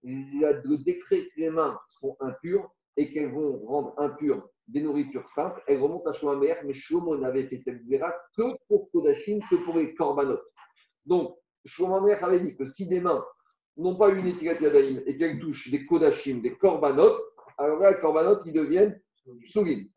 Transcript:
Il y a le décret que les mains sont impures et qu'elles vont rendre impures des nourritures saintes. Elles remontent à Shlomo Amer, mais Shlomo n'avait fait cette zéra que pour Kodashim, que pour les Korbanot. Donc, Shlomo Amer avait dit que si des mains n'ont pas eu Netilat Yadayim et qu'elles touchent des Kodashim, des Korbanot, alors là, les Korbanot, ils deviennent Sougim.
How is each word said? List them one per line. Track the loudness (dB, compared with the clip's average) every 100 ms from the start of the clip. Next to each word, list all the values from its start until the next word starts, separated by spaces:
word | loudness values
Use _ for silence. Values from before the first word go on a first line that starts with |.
Il | -10 -12 -8 -2
y | 0
a |
le | 0 -2 -2
décret | -2 -4 -2 -2 -2
que | -6
les | -4
mains | 0 -2 -4 -18
sont | _ -10 -6
impures | -10 -8 -4 -4 -4 _ _ -4
et | -2
qu'elles | -2 -4
vont | -2 -4 -4 -4
rendre | -4 -4 -4
impures | -4 -2 -2 -2 -4 _ -8
des | -4
nourritures | -2 -2 -4 -8 -10
saintes. | -6 -6 -6 0
Elles | 2
remontent | 2 -2 -6
à |
Shlomo | -4 -2
Amer, | 0 0 0 -6
mais |
Shlomo | -10 -4 -4 -2 -4
n'avait | -2 -2 -4
fait | -8
cette | -10 -10 -2
zéra | -2 -2 -8 -10 -4
que | -4 -4 _
pour | 0 2
Kodashim, | 0 2 0 -2 -6 0
que | -2 0
pour | -2
les | -2
Korbanot. | -2 -2 0 -2 -2 -8 _ -20 _ _ _ 0
Donc, | 0 0 -10 _ _ -20
Shlomo | -4 0 2
Amer | 4 2
avait | 2 2
dit | 0 -6
que | -10
si | -8 -2
des | 0
mains | 0 -2 -4 -20 _ _ _ -4
n'ont | -4 4
pas | 4
eu | 6
Netilat | -2 -2 -2 2
Yadayim | 6 6 4 0 -4
et | -2
qu'elles | -2 -2
touchent | -8 -10 -4
des | -6 0
Kodashim, | 4 4 2 -4 -4
des | -4 2
Korbanot, | 2 4 0 6 6 6 -6 -16 -20 -4
alors | -2 4
là, | 4
les | 6
Korbanot, | 2 2 4 2 2
ils |
deviennent | -2 0 2 2 0 _ _ -20 -20 -6
Sougim. | -2 -2 -2 -8